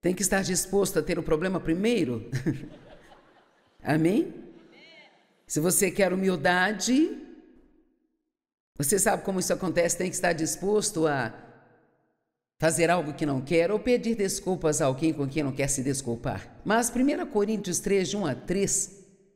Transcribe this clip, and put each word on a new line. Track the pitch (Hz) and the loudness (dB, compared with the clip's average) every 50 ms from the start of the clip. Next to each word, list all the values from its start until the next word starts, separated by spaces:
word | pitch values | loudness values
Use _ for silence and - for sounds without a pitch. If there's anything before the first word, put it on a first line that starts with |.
tem | - 170 180 | 0 0 0
que | 185 202 | 0 0
estar | - - 190 190 | 0 0 0 0
disposto | 139 185 170 - - 190 202 196 - - 165 | 0 -2 -2 -2 0 0 0 0 2 0 0
a | 151 | 0
ter | 156 175 | 0 -2
o | 170 160 | -2 0
problema | - 165 151 165 190 190 170 | 0 0 0 2 0 -2 -2
primeiro. | - 156 160 175 196 226 247 220 165 127 123 113 104 - - 123 - 180 - - - - - - - - - - - - | 0 -2 -2 0 2 2 2 2 0 0 -2 -6 -6 -6 -8 -4 -2 -2 -4 -4 -6 -14 -16 -20 -20 -20 -20 -20 -20 -20
<laughs> | - - _ _ _ _ _ _ _ _ _ _ _ _ | -20 -20 _ _ _ _ _ _ _ _ _ _ _ _
Amém? | - - 143 156 160 165 196 254 359 - - - - - - - - - - - - - - - - - _ _ _ _ _ _ _ | -4 -2 0 2 4 4 2 2 0 -2 -6 -14 -18 -18 -20 -20 -20 -20 -20 -20 -20 -20 -20 -20 -20 -20 _ _ _ _ _ _ _
Se | - - - | -6 -4 0
você | 151 180 175 - 202 185 | 0 2 2 2 2 0
quer | - - 202 185 180 | 2 2 2 2 2
humildade, | 185 190 190 185 170 135 180 180 180 180 196 220 196 - - 247 269 320 370 - - - - - - - - - - - _ _ _ _ _ _ _ _ _ _ _ _ _ _ _ _ _ _ _ _ _ _ | 2 0 0 0 2 2 2 2 4 2 0 0 -2 0 2 4 4 4 2 0 -8 -12 -16 -20 -20 -20 -20 -20 -20 -20 _ _ _ _ _ _ _ _ _ _ _ _ _ _ _ _ _ _ _ _ _ _
você | - 143 - - 190 | -4 -2 0 2 2
sabe | 185 226 196 180 - | 2 2 2 0 -2
como | - 196 185 | -2 -2 -2
isso | 175 - 180 | 0 0 -2
acontece, | 180 - 180 143 175 170 170 170 | -2 -2 -2 2 2 2 2 0
tem | - 185 185 | -2 -2 -4
que | 185 | -4
estar | - - - 170 | 0 0 0 0
disposto | 151 160 151 - - - 196 208 214 190 - - 160 160 | 2 -2 -4 -4 -2 -2 0 0 2 0 0 -2 0 0
a | 160 147 135 123 113 - - - - - - - _ _ _ _ _ _ _ _ _ _ _ _ _ _ _ _ _ _ _ | 0 0 0 -2 -4 -6 -10 -20 -20 -20 -20 -20 _ _ _ _ _ _ _ _ _ _ _ _ _ _ _ _ _ _ _
fazer | - 160 165 - 165 160 | 0 2 4 4 4 4
algo | 170 180 156 147 151 | 4 2 0 -2 -4
que | - 160 | -2 -2
não | 147 139 131 127 | 0 0 -2 -2
quer | - 180 165 165 170 | 2 2 2 4 4
ou | 208 214 | 2 0
pedir | 208 247 247 240 - 226 226 | 2 2 2 2 2 0 0
desculpas | - 202 190 190 - - 180 185 160 - 160 151 147 | 0 0 -2 -2 -4 -2 -2 -2 0 2 0 2 2
a | 160 | 2
alguém | 135 131 135 160 160 160 | 0 0 2 0 0 0
com | 156 139 135 | 0 -4 -4
quem | 135 156 151 | -2 -2 -2
não | 139 131 | -2 -2
quer | 131 139 135 | -2 -2 -2
se | - - 127 | -2 -2 -2
desculpar. | 135 139 - - 117 120 117 - 139 104 95 - - - - - | -2 -2 -2 -2 -4 -6 -4 -4 -6 -6 -6 -8 -12 -18 -12 -2
Mas | - 202 233 240 240 | 0 2 2 2 0
primeira | - 240 254 285 302 330 359 | 0 0 0 2 0 -2 -4
Coríntios | - - 208 202 208 214 202 - 180 170 - | -4 0 0 0 0 0 -4 -2 -4 -4 -4
três, | - - 196 202 185 151 | 0 2 2 2 2 0
de | 139 | -2
um | 202 196 | -2 -2
a | 151 127 | -2 -2
três. | - - - 180 101 - - - - - - - - - _ _ _ _ _ _ | -4 -4 -2 0 0 0 0 0 -2 -2 -4 -8 -20 -20 _ _ _ _ _ _